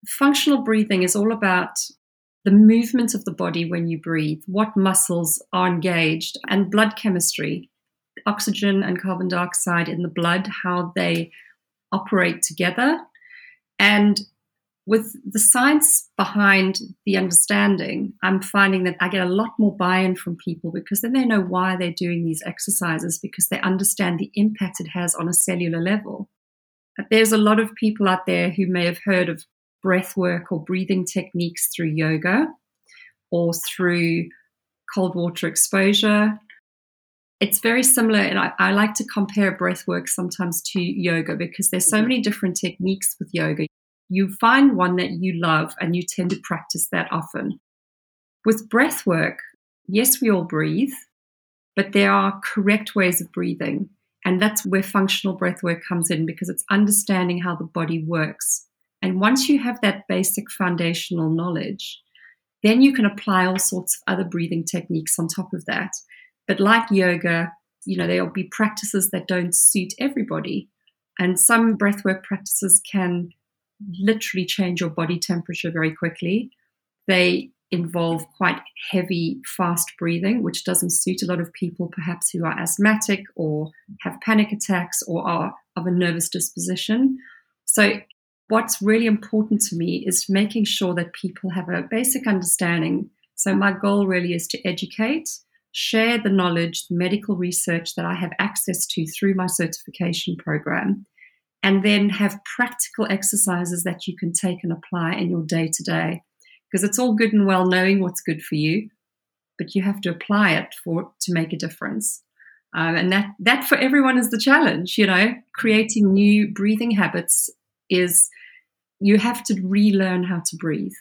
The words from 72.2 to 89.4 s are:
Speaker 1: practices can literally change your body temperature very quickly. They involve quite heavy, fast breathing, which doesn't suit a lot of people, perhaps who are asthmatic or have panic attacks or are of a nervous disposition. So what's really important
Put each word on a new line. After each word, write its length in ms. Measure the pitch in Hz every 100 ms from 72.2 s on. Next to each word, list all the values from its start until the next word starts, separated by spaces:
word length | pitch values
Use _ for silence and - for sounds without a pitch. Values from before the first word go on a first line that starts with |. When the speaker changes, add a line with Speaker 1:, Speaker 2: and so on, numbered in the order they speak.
Speaker 1:
practices 580 | - 190 - - 196 - -
can 420 | 202 180 175 175 _ _ _ _ _ 208 180
literally 460 | 196 220 - 190 180
change 360 | - 185 170
your 80 | 175
body 300 | 160 160 175
temperature 500 | - 170 - 165 170
very 260 | 165 156 156
quickly. 540 | 170 165 170 202 262 _ _ _ _ _ -
They 440 | 185 180 180 - _ _
involve 560 | 175 170 175 165 165 - _
quite 240 | 180 165 - - -
heavy, 500 | 190 180 175 165 - -
fast 460 | - 175 170 - -
breathing, 420 | 170 170 190 240
which 220 | 208 180
doesn't 260 | - 180 180
suit 320 | - - 185
a 60 | 175
lot 120 | 175
of 140 | 170
people, 380 | - 175 170 175
perhaps 380 | - 165 175 -
who 120 | 180 165
are 120 | -
asthmatic 680 | 175 - 208 214 - 196 196 -
or 340 | 160 151 156 _ _ 202
have 180 | 185 -
panic 300 | - 220 208
attacks 520 | 214 - 185 175 -
or 240 | - 170 -
are 260 | 175 160 - _ -
of 100 | 175
a 60 |
nervous 360 | 180 175 170 165
disposition. 920 | 180 - - 175 185 - 220 269 262 - - _ _ -
So 340 | - 202 208 - _ _ _ _
what's 340 | 220 226 -
really 240 | 202 220 226
important 560 | 214 - 220